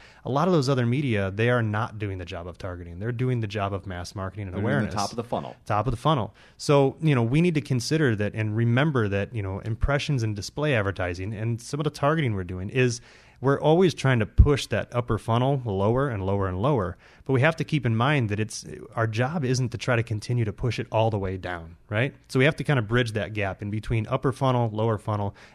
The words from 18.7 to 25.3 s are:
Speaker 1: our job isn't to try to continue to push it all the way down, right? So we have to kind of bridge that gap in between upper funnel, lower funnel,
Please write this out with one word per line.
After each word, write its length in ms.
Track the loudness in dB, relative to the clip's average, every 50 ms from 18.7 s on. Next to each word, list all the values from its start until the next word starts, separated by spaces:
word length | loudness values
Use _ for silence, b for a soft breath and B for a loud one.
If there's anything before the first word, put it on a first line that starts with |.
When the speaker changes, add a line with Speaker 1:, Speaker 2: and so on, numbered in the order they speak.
| -14 -14 -14 -8 -4
Speaker 1:
our 120 | -2 -2
job 380 | 0 0 0 -2 -2 -2 -2 0
isn't 260 | 0 0 0 0 -2
to 60 | -4
try 200 | -4 -2 0 2
to 60 | 2 2
continue 440 | 0 -2 -4 -4 -2 0 0 0
to 60 | -2 -2
push 260 | -4 -4 -4 -2 -4
it 80 | -4 -2
all 200 | 0 2 2 2
the 80 | 0 0
way 180 | -2 -4 -6
down, 400 | -6 -6 -6 -8 -8 -10 -12 -18 -18 _ -4
right? 240 | -2 0 0 -2 -4 -8 _ -2
So 100 | 2 4
we 80 | 4
have 100 | 4 4
to 80 | 2 0
kind 140 | 0 2 2
of 100 | 2 2
bridge 240 | 2 2 2 0 -2
that 220 | -4 -4 -4 -4
gap 260 | -4 -4 -4 -4 -6
in 100 | -6 -6
between 360 | -6 -6 -4 -2 -2 -2 -2
upper 260 | -2 -2 -2 -2 -2 -2
funnel, 380 | 0 0 0 2 2 0 0 -2
lower 240 | 0 0 0 0
funnel, 380 | -2 -2 -4 -2 -2 -2 -4